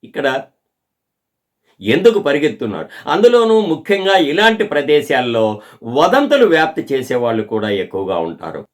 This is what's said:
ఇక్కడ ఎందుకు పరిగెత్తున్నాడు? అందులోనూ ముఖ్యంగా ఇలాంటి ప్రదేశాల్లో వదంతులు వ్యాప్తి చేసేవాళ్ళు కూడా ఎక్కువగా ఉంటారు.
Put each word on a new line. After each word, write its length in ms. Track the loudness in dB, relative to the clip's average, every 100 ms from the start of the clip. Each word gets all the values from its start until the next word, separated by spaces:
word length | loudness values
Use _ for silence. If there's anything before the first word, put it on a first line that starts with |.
ఇక్కడ 400 | -14 -6 -4 -4 -8 _ _ _ _ _ _ _ _ _ _ _ _ _
ఎందుకు 380 | -2 4 4 4
పరిగెత్తున్నాడు? 920 | 0 0 -2 -2 -8 -8 -12 -14 -4
అందులోనూ 520 | 2 4 4 4 2
ముఖ్యంగా 560 | 2 -4 -2 -2 2 2
ఇలాంటి 460 | 2 2 2 2
ప్రదేశాల్లో 960 | -2 -2 2 0 2 -2 0 0 0 -2 -12 -18
వదంతులు 600 | -6 0 2 2 2 2 4
వ్యాప్తి 360 | 4 2 -2 -4
చేసేవాళ్ళు 520 | -4 -2 -2 -2 -2
కూడా 260 | -4 -4 -4
ఎక్కువగా 480 | -4 -4 -6 -4 -4
ఉంటారు. 480 | -4 -8 -12 -12 -16